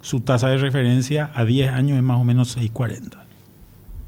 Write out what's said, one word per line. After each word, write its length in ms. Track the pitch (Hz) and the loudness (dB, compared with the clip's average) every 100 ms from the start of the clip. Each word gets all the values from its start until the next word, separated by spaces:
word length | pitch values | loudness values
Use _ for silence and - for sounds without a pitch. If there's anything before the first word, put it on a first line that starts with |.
su 180 | - 131 | -6 -4
tasa 280 | 123 123 131 | 0 2 2
de 80 | 135 | 0
referencia 720 | 139 135 123 127 123 147 151 | 0 0 2 2 0 -2 -4
a 120 | - 110 | -2 0
diez 240 | 131 135 | 2 2
años 260 | 131 143 135 | 0 0 2
es 60 | |
más 180 | 127 123 | 2 2
o 20 | |
menos 260 | 120 123 120 | 2 2 2
seis 200 | 123 110 | -2 -4
cuarenta. 540 | - 117 113 - - - - - - - - - - | -4 -6 -6 -14 -18 -20 -20 -20 -20 -20 -20 -20 -18